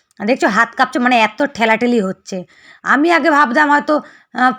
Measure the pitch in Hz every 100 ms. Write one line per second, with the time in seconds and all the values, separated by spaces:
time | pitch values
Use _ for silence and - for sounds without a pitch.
0 | _ - 208 269 302 202 233 - 262 311
1 | 247 240 220 - 190 - 226 220 240 240
2 | 190 180 - 185 175 _ - - 180 247
3 | 330 330 311 285 294 262 294 294 294 302
4 | - - _ 240 254